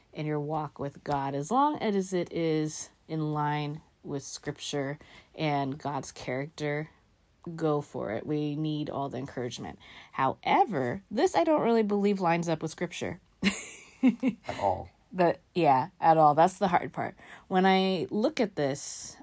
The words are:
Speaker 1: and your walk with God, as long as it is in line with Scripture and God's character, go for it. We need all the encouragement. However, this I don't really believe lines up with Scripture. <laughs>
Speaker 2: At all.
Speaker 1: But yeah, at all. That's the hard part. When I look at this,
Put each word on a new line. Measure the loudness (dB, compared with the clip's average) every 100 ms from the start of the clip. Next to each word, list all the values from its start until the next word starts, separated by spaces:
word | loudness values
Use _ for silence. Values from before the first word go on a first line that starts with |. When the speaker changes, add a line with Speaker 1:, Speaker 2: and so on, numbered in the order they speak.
| _
Speaker 1:
and | -8 -4
your | -4
walk | -2 -4 -6 -6
with | -10 -8
God, | -4 -2 -2 -4
as | -2
long | 2 2 0
as | -2 0 0
it | -2 -2
is | -2 0 0 -2 -4 -12 _ -8
in | -4 -2
line | -2 -2 -2 -4 -8 -14 _
with | -10 -8
Scripture | -8 -12 -10 -8 -6 -4 -4 -6 -12 -20 -18 -4
and | -2 0 -2 -4
God's | -6 -6 -8
character, | -10 -6 -6 -6 -6 -4 -4 -6 _ _ _ _ _ -12 -4
go | 0 0
for | -2 -8 -6
it. | -6 -4
We | -2 -2 -2
need | -2 -2 -4
all | -4 -6
the | -6
encouragement. | -8 -6 -6 -6 -10 -12 -18 -20 -12
However, | -2 -2 0 0 2 2 2 -2 -4 -6
this | 0 2 4
I |
don't | 4 4
really | 4 4
believe | 2 2 2 2
lines | 2 2 0
up | -2
with | -2
Scripture. | -4 -6 -4 -6 -8 _
<laughs> | -2 -2 -2 -8 -16 -20 2
Speaker 2:
At | 2 2 -2 -4 -8 -2
all. | 0 0 -6 _ _
Speaker 1:
But | 2 2 2 _
yeah, | 2 4 4 2 0
at | 4 8
all. | 8 8
That's | 4 4
the | 0
hard | 0 -2
part. | -6 -8 -10 -20 -18 -2
When | 4 6
I | 6 4 0 -2
look | 0 0 0
at | -2 0
this, | -2 -2 -6 -10 -12 -14